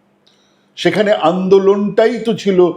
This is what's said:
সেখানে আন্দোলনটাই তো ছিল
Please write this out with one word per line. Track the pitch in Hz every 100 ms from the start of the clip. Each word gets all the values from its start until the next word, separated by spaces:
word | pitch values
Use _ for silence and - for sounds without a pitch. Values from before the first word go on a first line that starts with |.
| _ _ _ _ _ _ _ -
সেখানে | 349 185 208
আন্দোলনটাই | - 160 185 185 196 196 202 202 202 226 240
তো | 220
ছিল | 208 202 180 175